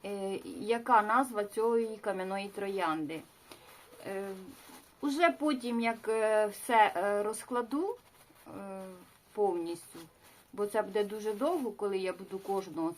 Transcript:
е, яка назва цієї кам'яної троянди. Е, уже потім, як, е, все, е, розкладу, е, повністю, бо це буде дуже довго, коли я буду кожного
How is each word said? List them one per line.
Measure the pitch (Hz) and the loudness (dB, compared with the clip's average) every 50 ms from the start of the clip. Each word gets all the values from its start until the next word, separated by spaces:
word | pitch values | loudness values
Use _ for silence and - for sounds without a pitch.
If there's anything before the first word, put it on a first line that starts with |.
| - | -10
е, | 202 202 196 196 196 190 - - - - - | -8 -6 -4 -4 -4 -4 -6 -8 -10 -10 -4
яка | 208 214 233 233 233 247 240 214 208 | 0 0 0 0 4 6 6 6 6
назва | 214 220 254 277 254 226 208 208 | 6 4 4 4 2 0 -2 -2
цієї | 202 - 220 220 233 233 233 226 220 220 | -2 0 0 2 4 4 2 2 0 -4
кам'яної | 208 - 208 190 190 185 185 190 196 196 202 | -6 -4 -4 -2 -2 -2 -4 -4 -4 -6 -6
троянди. | - 202 196 196 196 190 175 160 156 160 151 143 160 156 - - - - - - - - - - - - - - - - - | -6 -6 -6 -4 -2 0 0 0 0 -2 -4 -4 -6 -8 -10 -14 -20 -20 -20 -20 -20 -20 -20 -20 -20 -20 -20 -20 -20 -14 -10
Е, | - 196 196 196 196 190 190 190 - - - - - - - - - - - | -8 -6 -6 -6 -6 -8 -10 -12 -16 -18 -18 -20 -20 -20 -20 -20 -20 -8 -4
уже | - 294 277 320 349 339 | -2 0 2 4 4 4
потім, | 339 - 294 302 294 254 233 240 233 233 | 4 4 2 0 2 0 0 -2 0 0
як, | 233 226 226 226 - 214 | 2 0 0 -2 -2 -2
е, | 220 220 214 220 214 214 214 | 0 2 4 4 4 4 4
все, | 208 202 - - - 240 220 208 - - | 2 0 -4 -2 4 8 8 8 8 6
е, | 175 190 202 208 208 208 | 2 0 2 2 2 0
розкладу, | 214 220 - - - 247 240 233 214 277 294 370 403 494 - - - - - - - - - - | -2 -4 -6 -6 -4 -2 -2 -2 -2 -2 -2 -2 -2 -4 -6 -10 -20 -20 -20 -20 -20 -20 -20 -18
е, | - 170 190 196 196 190 190 - 190 185 180 175 - - - _ _ - | -16 -14 -12 -10 -10 -10 -10 -12 -12 -16 -18 -20 -20 -20 -20 _ _ 0
повністю, | 214 208 196 175 175 170 170 170 170 - - - 165 165 - - - - - - - - _ - | 2 2 2 2 0 -2 -4 -6 -8 -10 -14 -18 -18 -18 -18 -20 -20 -20 -20 -20 -20 -20 _ -6
бо | 202 208 | -4 -4
це | 208 - 220 202 | 0 0 0 0
буде | 196 196 214 202 | 2 2 0 0
дуже | 196 214 214 208 220 214 | 0 -2 -4 -4 -2 -2
довго, | 202 262 320 359 320 254 220 | 0 0 2 2 0 0 -2
коли | 208 - 208 202 196 190 | -4 -2 -2 0 0 0
я | 185 185 180 | 0 -2 -4
буду | 185 190 - 190 190 | -6 -8 -10 -10 -8
кожного | - - 196 190 190 180 151 165 165 165 170 | -4 -2 -2 -2 -2 -4 -4 -4 -2 -2 -4